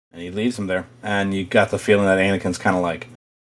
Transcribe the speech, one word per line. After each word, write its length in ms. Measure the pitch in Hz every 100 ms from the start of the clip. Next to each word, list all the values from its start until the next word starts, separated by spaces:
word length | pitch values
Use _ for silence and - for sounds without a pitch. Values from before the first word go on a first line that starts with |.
| _
And 100 | 85
he 100 | 90
leaves 260 | 95 120 117
him 100 | 98
there. 180 | 92 90 -
And 300 | 107 101 98
you 100 | 98
got 280 | 92 110 98
the 80 | 101
feeling 260 | - 101 98
that 140 | 95
Anakin's 380 | 98 95 95 87
kinda, 220 | 104 92
like, 280 | 87 80 - - _ _